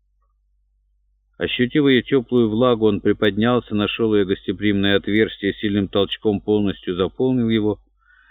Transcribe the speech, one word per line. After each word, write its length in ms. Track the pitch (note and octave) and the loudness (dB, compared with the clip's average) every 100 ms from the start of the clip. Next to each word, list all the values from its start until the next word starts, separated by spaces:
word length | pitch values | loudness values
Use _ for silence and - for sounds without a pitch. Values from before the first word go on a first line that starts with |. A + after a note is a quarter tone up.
| _ _ _ _ _ _ _ _ _ _ _ _ _ - | _ _ _ _ _ _ _ _ _ _ _ _ _ -8
Ощутив 480 | E2+ - B2 D3+ C#3 | -6 -2 -2 0 2
её 160 | B2+ | 0
тёплую 480 | - C3+ A#2 B2 A2+ | 0 -2 0 0 2
влагу, 380 | A2 B2+ A2+ A2 | 2 2 2 2
он 140 | G2+ | 2
приподнялся, 760 | G#2 G2+ G#2+ G2+ A2+ A#2+ - G#2 | 0 0 0 0 0 0 -2 -4
нашёл 400 | G2+ - A2+ G#2 | -4 -2 0 2
её 100 | F#2 | 0
гостеприимное 680 | F#2+ - F#2 G#2 G2 G2 G2 | -2 -4 -4 0 2 2 2
отверстие, 560 | F2+ G#2 G#2 - G2 | 2 0 0 -2 -6
сильным 360 | - A2 G2+ F#2+ | -4 -2 -2 -2
толчком 500 | G#2 F#2+ - A2 G2 | -2 -2 -2 -2 -2
полностью 560 | - G#2+ G2+ F#2 - F2+ | 0 0 0 -4 -6 -4
заполнил 540 | F2+ - C3 B2+ A2+ | -4 -2 -2 0 0
его. 300 | A2+ G#2 G2+ _ _ _ _ _ | 0 0 -4 _ _ _ _ _